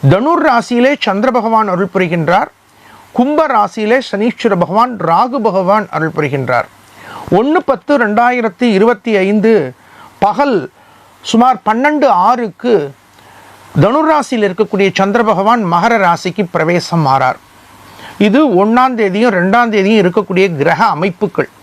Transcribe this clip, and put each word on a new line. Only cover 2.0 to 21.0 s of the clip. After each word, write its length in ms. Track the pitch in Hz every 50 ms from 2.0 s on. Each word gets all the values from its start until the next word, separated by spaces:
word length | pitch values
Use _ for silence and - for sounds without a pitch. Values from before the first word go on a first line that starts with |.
| 185 170 165 175 160 151 175 196 220 - _ _ _ _ _ _ - - - - - - - -
கும்ப 300 | 240 269 302 302 320 294 269
ராசியிலே 420 | 220 208 196 - - 214 214 233 269 247 -
சனீஸ்வர 460 | - 196 208 247 - - - 226 202 180 175
பகவான், 280 | 139 180 208 240 254 240 202 180 160
ராகு 300 | 165 175 233 254 233 285 214 220
பகவான் 400 | 175 190 185 175 202 220 208 - - 156
அருள் 160 | 156 160 156 156
புரிகின்றார். 500 | 151 147 131 139 131 120 127 120 - - _ _ - - - - - - - - - - - 185
ஒண்ணு 220 | 226 285 311 359 - -
பத்து 240 | 269 185 _ - 294 285
ரெண்டாயிரத்தி 680 | 233 208 208 220 240 247 247 247 226 220 180 _ 247 240 208
இருபத்தி 360 | 190 202 233 240 233 _ 233 220 196 185
ஐந்து 280 | 190 208 214 185 226 226 202 147 127 123 _ _ - - - - - - - -
பகல் 340 | 202 208 196 285 285 254 180 131 127 _ _ - _ - - - - _ _ - -
சுமார் 280 | - 226 240 254 254 202 _ 208
பன்னெண்டு 400 | 214 226 262 294 302 294 285 269 208 180 180 208
ஆறுக்கு 480 | 247 240 240 208 165 _ - 247 233 185 147 139 135 _ _ _ _ - - - - - - - - - - - - - -
தனுர் 260 | 302 240 302 320 311
ராசியில் 340 | 320 302 247 - 254 233 208 196
இருக்கக்கூடிய 420 | 180 - 214 190 - 196 196 190 - -
சந்திர 220 | 196 196 202 233 233 214
பகவான் 320 | 208 170 196 208 240 240 214 175 165
மகர 200 | 175 185 233 233 226 196
ராசிக்கு 380 | 175 170 - - 185 175 - 202 170 -
பிரவேசம் 500 | 175 160 156 175 175 - - - 165 156 135
மாறார். 320 | 135 135 131 127 - - - - - - - - - - - - - - - - - - 202 214
இது 120 | 196 269 311 277 202 175
ஒண்ணாம் 340 | 202 214 226 240 254 262 254 226
தேதியும் 340 | 220 196 180 202 233 247 208 180
ரெண்டாம் 340 | 175 190 196 233 240 233 214
தேதியும் 260 | 208 190 196 226 220 185
இருக்கக்கூடிய 420 | 180 175 220 202 - 190 175 190 196 170 143
கிரக 180 | - 175 165 151 - - 170
அமைப்புகள். 540 | 147